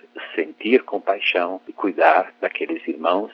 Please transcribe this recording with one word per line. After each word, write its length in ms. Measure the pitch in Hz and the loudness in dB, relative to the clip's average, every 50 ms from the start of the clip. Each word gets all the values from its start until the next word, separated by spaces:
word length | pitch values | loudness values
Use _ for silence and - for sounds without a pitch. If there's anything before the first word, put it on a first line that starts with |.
| - - - - - - - | -10 -20 -16 -16 -14 -10 -6
sentir 480 | 87 80 - - - 104 107 123 127 - | -6 -6 -6 -6 -6 0 4 4 4 4
compaixão 800 | - - 98 - 98 98 - - - - 92 87 87 92 92 _ | 2 -6 -4 0 -2 -2 0 0 0 0 0 0 0 -2 -6 _
e 60 | - - | -14 -10
cuidar 600 | - - 98 82 - 80 - 80 87 92 - - - | -4 -4 -2 0 4 4 6 6 4 2 0 -4 -6
daqueles 460 | - - - - 85 - 82 - - | -6 -6 -4 -4 -6 -6 -6 -6 -6
irmãos 440 | - 78 73 80 85 90 98 107 113 | -8 -6 -2 0 0 2 0 0 -4